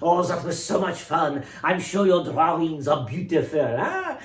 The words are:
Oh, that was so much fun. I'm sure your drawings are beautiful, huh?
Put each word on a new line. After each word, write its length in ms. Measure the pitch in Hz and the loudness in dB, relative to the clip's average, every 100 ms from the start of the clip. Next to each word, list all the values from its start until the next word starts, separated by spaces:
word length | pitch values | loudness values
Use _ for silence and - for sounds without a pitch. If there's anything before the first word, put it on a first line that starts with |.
Oh, 220 | 160 180 | 2 2
that 220 | 180 175 | 2 -2
was 180 | 131 - | -2 -4
so 180 | - - | 0 0
much 200 | 180 - | 0 -4
fun. 440 | - 170 151 139 - - | -2 0 0 -2 -8 -4
I'm 180 | 151 185 | 0 0
sure 260 | - 196 196 | 0 2 4
your 180 | 180 | 4
drawings 640 | 151 147 165 170 165 151 139 | 2 2 2 2 0 -2 0
are 180 | 147 | 0
beautiful, 720 | 117 151 185 160 131 156 127 120 | 0 -6 0 0 2 0 0 0
huh? 380 | 240 381 359 262 | -2 -2 -6 -8